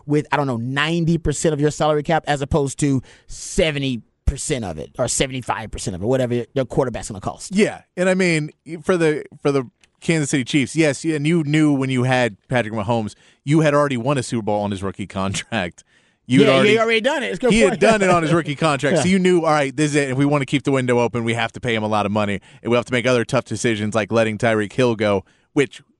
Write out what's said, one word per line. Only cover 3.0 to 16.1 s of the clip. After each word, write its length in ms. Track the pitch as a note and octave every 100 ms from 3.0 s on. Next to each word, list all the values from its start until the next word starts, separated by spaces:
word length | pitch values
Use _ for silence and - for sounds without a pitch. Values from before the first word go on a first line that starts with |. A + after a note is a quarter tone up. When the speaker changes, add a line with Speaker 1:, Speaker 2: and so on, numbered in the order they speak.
| - - -
Speaker 1:
seventy 760 | - - - D#3+ C#3+ C3+ A#2+ - _ -
percent 400 | C#3 - C3+ G2
of 140 | D#2
it 160 | - -
or 100 | A#2+
seventy-five 600 | - C#3 C3 - G#2+ A2
percent 240 | - - F2+
of 60 |
it, 60 | G#2
whatever 380 | C3 A#2+ A#2+ A#2 C#3
your 100 | B2+
quarterback's 440 | - B2+ G#2+ F#2
gonna 120 | G2
cost. 320 | G#2 - -
Speaker 2:
Yeah, 300 | F#3+ G3+ E2+ _ -
and 140 | F#3
I 60 | F#3
mean, 340 | F3+ D#3+ D3+ - - E3
for 160 | C#3+ F3+
the, 260 | D#3+ D3+ - -
for 120 | D3
the 180 | C#3 A#2+ - _ _
Kansas 300 | - D#3+ C#3+
City 140 | D3 A#2+
Chiefs, 300 | D#3 B2 D#3
yes, 300 | D#3 C3 E3
and 220 | D3+ D3
you 160 | E3+
knew 300 | C#3+ D#3 D3+
when 180 | C#3 C3
you 140 | B2+ B2+
had 320 | B2+ B2 G2 -
Patrick 260 | B2+ G#2+
Mahomes, 400 | A2 F#2+ A#2 G#2+ - _ _
you 160 | C#3 D#3+
had 160 | D#3 D3
already 220 | C#3+ B2+
won 200 | A#2+ C#3+
a 60 |
Super 180 | - A#2+
Bowl 220 | G#2+ G#2
on 80 | G2+
his 100 | G2
rookie 240 | F#2+ F2+ F#2+
contract. 800 | G2 G2 - - A2+ F2 - _ _ _